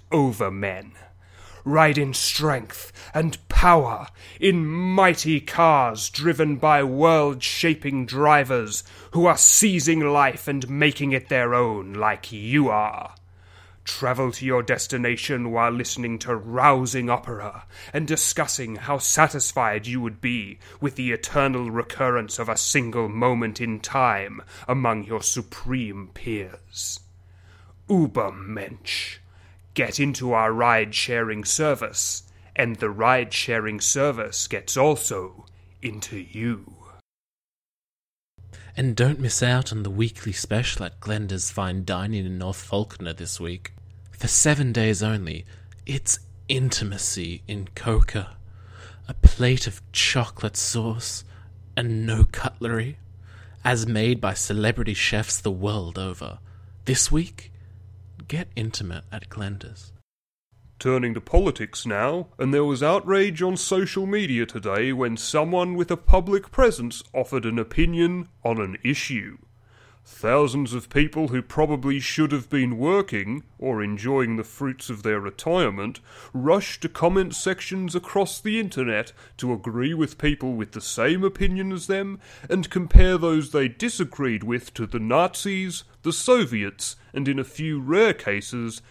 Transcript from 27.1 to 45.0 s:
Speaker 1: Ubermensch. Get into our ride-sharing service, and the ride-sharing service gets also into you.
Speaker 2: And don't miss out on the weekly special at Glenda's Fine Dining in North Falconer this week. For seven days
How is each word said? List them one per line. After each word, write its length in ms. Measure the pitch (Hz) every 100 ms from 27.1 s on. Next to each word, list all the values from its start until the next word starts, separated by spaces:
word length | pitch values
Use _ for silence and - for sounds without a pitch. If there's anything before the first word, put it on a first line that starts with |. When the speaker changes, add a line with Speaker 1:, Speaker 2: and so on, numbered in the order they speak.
| - - - - - - - -
Speaker 1:
Ubermensch. 1300 | 185 147 117 101 95 98 107 98 - - - - - - - - - -
Get 240 | - 117 120
into 340 | 143 127 127
our 200 | 113 110
ride-sharing 920 | 113 120 113 107 107 - 120 113 107
service, 800 | 104 - 151 135 113 - - - - - -
and 220 | - 120 107
the 140 | 110
ride-sharing 920 | 101 113 127 110 - - 113 107 104
service 640 | - 139 147 117 104 - -
gets 300 | 101 - -
also 720 | 151 143 - 98 92 - - - - -
into 380 | 117 104 - 101
you. 560 | 90 101 117 107 - - - - _ _ _ _ _ _ _ _ _ _ _ _ _ - - - -
Speaker 2:
And 220 | - 131 113
don't 240 | 127 151
miss 220 | 123 -
out 280 | 123 127 131
on 120 | 110
the 80 | 98
weekly 420 | 101 113 - 107
special 540 | 92 - 107 - - 90
at 120 | -
Glenda's 520 | - 107 101 95 -
Fine 340 | - 92 92
Dining 400 | 90 90 101 107
in 140 | 92 90
North 180 | 92 -
Falconer 560 | - 101 107 - 85
this 260 | 82 82 -
week. 340 | 85 90 - - - - -
For 160 | - 123
seven 440 | - 151 147 131
days 300 | 113 110 98